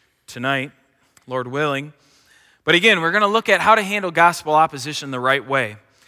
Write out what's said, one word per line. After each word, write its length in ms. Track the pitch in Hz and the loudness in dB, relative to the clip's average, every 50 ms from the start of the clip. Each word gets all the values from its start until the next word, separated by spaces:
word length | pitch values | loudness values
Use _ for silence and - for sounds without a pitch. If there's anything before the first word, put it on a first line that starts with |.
| _ _ _ _ _ | _ _ _ _ _
tonight, 460 | - - 120 123 135 139 135 131 143 - _ _ _ _ _ _ _ _ _ _ - | -20 -12 -8 -6 -4 -4 -4 -6 -8 -12 _ _ _ _ _ _ _ _ _ _ -10
Lord 200 | 127 127 123 123 | -8 -8 -8 -6
willing. 460 | 123 143 156 147 139 135 143 151 147 _ _ _ _ _ _ _ _ _ _ _ _ _ - | -6 -4 -4 -4 -4 -6 -8 -10 -16 _ _ _ _ _ _ _ _ _ _ _ _ _ -2
But 100 | - 160 | 0 2
again, 260 | 175 180 226 214 180 | 4 4 4 4 2
we're 100 | 165 165 | 2 0
gonna 160 | 170 208 214 202 | 0 0 0 2
look 200 | 208 226 - - | 2 0 2 2
at 140 | 202 175 | 2 2
how 140 | 160 196 220 | 4 4 4
to 80 | 220 202 | 4 2
handle 280 | 190 202 208 190 180 | 0 -4 -6 -6 -4
gospel 420 | 160 160 170 175 170 - - 151 151 | 0 4 4 4 2 0 -2 0 2
opposition 580 | 151 160 160 - 139 123 147 151 - 143 139 | 2 2 2 0 -6 -10 -10 -10 -10 -10 -8
the 80 | 135 127 | -8 -4
right 260 | 123 131 135 139 113 | 0 0 0 0 -2
way, 320 | 120 135 135 123 107 107 107 _ _ _ _ _ | -2 -2 -2 -2 -4 -6 -12 _ _ _ _ _